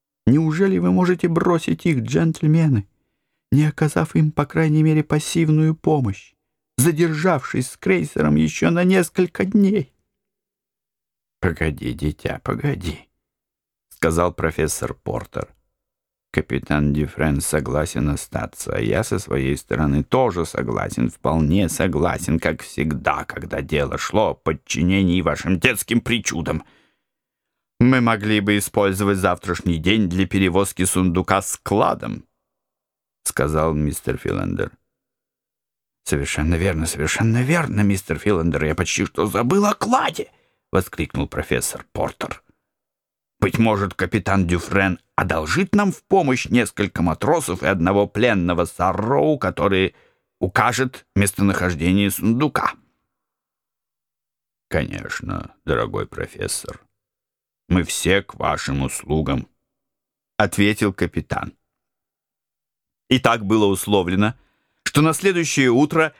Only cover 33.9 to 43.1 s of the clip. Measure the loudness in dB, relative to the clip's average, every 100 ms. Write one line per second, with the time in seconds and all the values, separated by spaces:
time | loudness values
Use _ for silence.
33.9 | -4 -6 -6 -4 -4 -4 -4 -6 -10 _
34.9 | _ _ _ _ _ _ _ _ _ _
35.9 | _ -4 -4 -2 -2 -2 0 0 -2 -4
36.9 | -4 -4 0 0 0 0 0 0 0 0
37.9 | 0 -4 -4 0 0 0 0 -2 -2 -2
38.9 | -2 -4 -2 -2 0 0 2 2 0 0
39.9 | 0 0 -6 -10 _ _ _ _ -2 -2
40.9 | -6 -6 -4 -6 -6 -4 -2 -2 -8 -10
41.9 | -6 -6 -6 -12 -12 _ _ _ _ _
42.9 | _ _